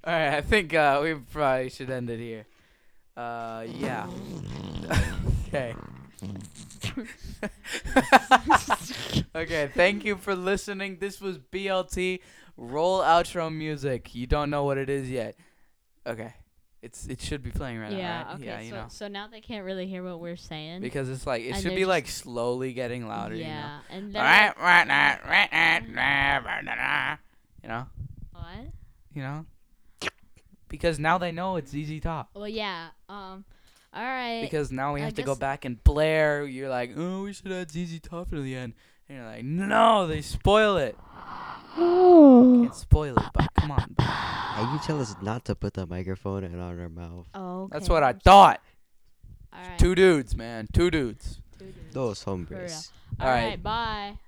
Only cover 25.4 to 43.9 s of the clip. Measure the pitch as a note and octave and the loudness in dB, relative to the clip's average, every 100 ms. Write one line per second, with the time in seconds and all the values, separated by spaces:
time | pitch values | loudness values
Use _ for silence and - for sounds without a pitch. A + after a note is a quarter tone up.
25.4 | G3+ D#3 E3 E3 A2+ B2 C3 C#3 C#3 C#3 | 2 2 2 0 -4 -4 -2 0 0 -2
26.4 | A2+ - G2 A#2 C3+ C#3+ C3 D3+ - _ | -4 -10 -8 -6 -4 -2 -4 -8 -14 _
27.4 | _ - - A2+ B2+ - - - - E3+ | _ -20 -12 -10 -10 -14 -14 -14 -18 -16
28.4 | E3+ G3 C4 - - _ - D3 C3+ D3+ | -16 -14 -16 -18 -20 _ -18 -12 -10 -10
29.4 | D#3+ - _ _ - - - _ - - | -14 -20 _ _ -20 -12 -12 _ -20 -20
30.4 | _ - - D3+ E3+ D3+ D#3+ F3+ F3 E3 | _ -20 -16 -4 -2 0 0 0 -2 -6
31.4 | F#3+ F3+ B2+ D3 D3+ D#3 E3+ D#3 - G3+ | -6 -6 -6 -8 -8 -6 -6 -8 -10 -12
32.4 | G#3 A3 G#3 F3 E3 - - G3+ F#3+ F#3+ | -10 -6 -6 -8 -14 -18 -18 -16 -14 -16
33.4 | G3+ - - _ _ - A#3+ C4 A#3+ A#3 | -20 -20 -20 _ _ -10 -6 -6 -6 -6
34.4 | - D#3 C#3 C3 C#3 D3 D3 C#3+ C3+ C3 | -4 -4 -4 -4 -4 -4 -6 -4 -4 -2
35.4 | C#3 C#3 C3 A#2 - C#3+ D#3 D#3 D3+ C#3+ | -4 -4 -8 2 2 4 2 4 2 0
36.4 | D3 C3 C3+ B2 B2 A#2+ F3 F#3+ G3 F#3+ | -4 -8 -4 -4 -4 -6 -6 -6 -8 -10
37.4 | F#3+ F#3 F3 D3+ F3 E3 - E3+ F3+ D#3+ | -10 -8 -8 -8 -8 -10 -12 -12 -8 -8
38.4 | C3+ C3 B2 A2+ _ _ _ C#3 A2+ A2+ | -6 -8 -10 -14 _ _ _ -16 -14 -12
39.4 | B2 E3+ G3 A3 A3+ G#3+ F3 D#3 D3 - | -6 -4 2 6 6 6 2 -4 -6 -2
40.4 | - G#3+ G#3+ F#3 B2+ - - - - - | 4 6 6 2 0 -6 -18 -18 -16 -14
41.4 | - - - - F4 F4 F4+ F4 D4 B3 | -14 -14 -12 0 4 8 10 12 12 12
42.4 | B3+ B3 A#3+ - - D3+ D3+ A#2 - - | 10 8 4 -2 6 6 6 -2 0 0
43.4 | D3+ - D3+ C#3 - | 2 2 2 0 -2